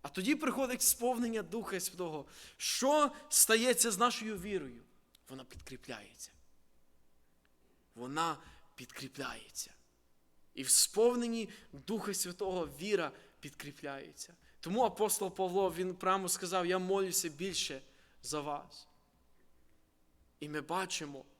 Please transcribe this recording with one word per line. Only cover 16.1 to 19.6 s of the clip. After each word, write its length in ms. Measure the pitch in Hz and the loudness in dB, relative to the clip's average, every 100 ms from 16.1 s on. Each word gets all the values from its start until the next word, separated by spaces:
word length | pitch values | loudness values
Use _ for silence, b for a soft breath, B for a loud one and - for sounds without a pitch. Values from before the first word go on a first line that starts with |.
| 190 180 | 2 2
сказав, 380 | - 180 185 175 | -2 0 0 2
«Я 120 | 185 | 0
молюся 500 | 185 196 190 170 170 | 2 0 2 0 -2
більше 540 | 143 190 170 - 135 b b b b | -4 -4 -2 -4 -6 b b b b
за 180 | - 151 | -6 -4
вас». 480 | 143 147 147 - - _ _ _ _ _ _ _ | -4 -6 -8 -20 -20 _ _ _ _ _ _ _